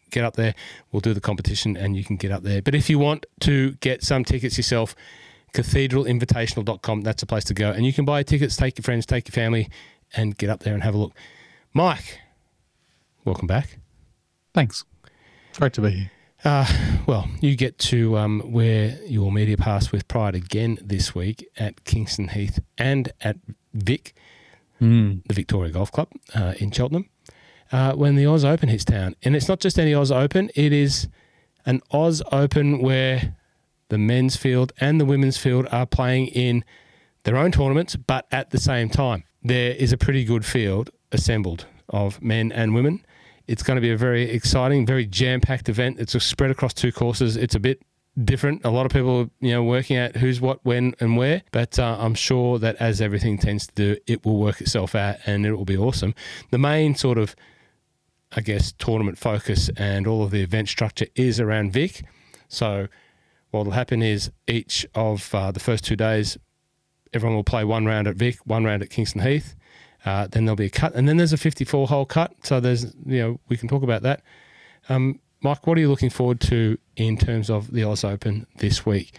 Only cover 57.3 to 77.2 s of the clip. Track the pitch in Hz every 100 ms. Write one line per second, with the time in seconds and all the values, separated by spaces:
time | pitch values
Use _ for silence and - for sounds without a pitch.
57.3 | - - _ _ _ _ _ _ _ _
58.3 | - 107 101 - - - 110 101 87 120
59.3 | 104 - 101 - - 101 98 101 110 101
60.3 | 101 92 110 101 - 110 - 110 - 127
61.3 | 110 107 110 104 113 175 - - _ _
62.3 | - - - 113 98 98 _ _ _ _
63.3 | _ _ 110 101 123 127 117 113 101 -
64.3 | - - 117 - - - - 110 101 -
65.3 | 101 95 95 - 110 - 107 110 110 104
66.3 | - _ _ _ _ _ _ _ 120 113
67.3 | 107 101 117 107 110 110 110 104 92 120
68.3 | 117 - 113 110 104 101 - 107 104 113
69.3 | 147 - - _ - - _ - 98 98
70.3 | 110 110 104 98 - 156 120 139 165 170
71.3 | 151 160 - 127 143 131 143 131 160 170
72.3 | - - 131 123 120 120 - 131 131 117
73.3 | 120 - 120 117 139 131 110 123 143 _
74.3 | - - - - _ - 131 131 135 _
75.3 | _ 139 143 - 165 151 139 131 - 123
76.3 | 120 - 120 110 113 _ - 110 107